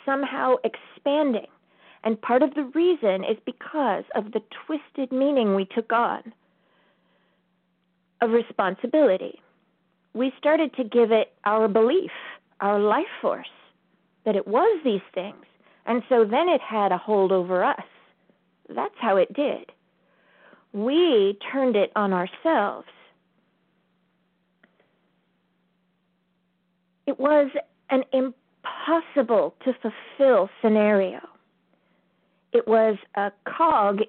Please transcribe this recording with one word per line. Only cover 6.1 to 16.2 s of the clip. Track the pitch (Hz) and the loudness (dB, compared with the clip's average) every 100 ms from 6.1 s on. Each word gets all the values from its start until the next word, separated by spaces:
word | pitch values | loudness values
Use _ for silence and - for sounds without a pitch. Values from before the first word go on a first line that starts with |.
| - 226 - _ _ _ _ _ _ _ _ _ _ _ _ _ _ _ _ _ _ | -4 -12 -20 _ _ _ _ _ _ _ _ _ _ _ _ _ _ _ _ _ _
of | 233 | 0
responsibility. | 233 226 - 190 196 240 311 262 185 185 - _ _ _ _ _ _ _ | 0 0 -4 -4 -4 0 4 4 2 -4 -16 _ _ _ _ _ _ _
We | 220 262 - | -4 -4 -2
started | 294 320 294 | 0 2 0
to | - | -4
give | 226 240 220 | -2 2 4
it | 220 - _ | 2 0 _
our | 202 220 220 | -2 0 2
belief, | 214 226 359 - - - - _ _ | 2 2 2 -2 -12 -18 -20 _ _
our | 202 202 | -2 0
life | 208 240 392 - | 0 0 -4 -6
force, | 220 - - - _ _ _ _ _ _ | -6 -6 -10 -20 _ _ _ _ _ _
that | 220 196 | -4 -4
it | - | -2
was | 226 415 370 | 0 2 0
these | 269 196 - | -2 -2 -6
things. | 190 196 - _ _ _ _ - | -12 -12 -18 _ _ _ _ -6
And | 240 - | -4 2
so | 240 | 2